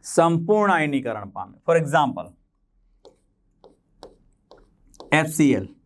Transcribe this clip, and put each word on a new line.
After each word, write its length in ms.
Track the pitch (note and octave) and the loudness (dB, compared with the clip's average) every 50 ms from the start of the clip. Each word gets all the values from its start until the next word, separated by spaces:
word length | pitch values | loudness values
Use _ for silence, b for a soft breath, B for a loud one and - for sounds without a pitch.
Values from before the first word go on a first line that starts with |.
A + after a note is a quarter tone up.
| _ | _
સંપૂર્ણ 680 | - - - E3 E3+ E3+ E3 E3 E3 G#3+ G#3+ G#3 G3+ | -2 0 2 2 2 2 0 0 0 2 2 4 2
આયનીકરણ 580 | F#3 E3 D#3 D3 C#3+ C#3 C3 A#2+ A2 G#2+ G2+ G2 | 2 0 0 -2 -2 -4 -4 -4 -8 -8 -12 -14
પામે. 260 | - G2 F#2+ G2 - _ _ | -14 -14 -14 -14 -18 _ _
For 100 | - E3+ E3 | 0 0 2
example, 460 | D#3+ C#3 D3 D#3+ D3 B2+ - F2 E2 - - _ _ _ _ _ _ _ _ _ _ _ _ _ _ - _ _ _ _ _ _ _ _ _ _ _ - _ _ _ _ _ _ - - _ _ _ _ _ _ _ _ - - _ _ _ _ _ _ _ _ - - | 0 2 0 0 0 0 -2 -8 -12 -14 -18 _ _ _ _ _ _ _ _ _ _ _ _ _ _ -20 _ _ _ _ _ _ _ _ _ _ _ -20 _ _ _ _ _ _ -20 -20 _ _ _ _ _ _ _ _ -20 -20 _ _ _ _ _ _ _ _ -6 -2
એફ 200 | - D#3 D#3 D#3 | 0 0 0 -2
સી 220 | D#3 - D3+ C#3 B2 | 0 2 2 2 2
એલ, 120 | G2+ F#2+ - - _ _ | 0 -4 -10 -16 _ _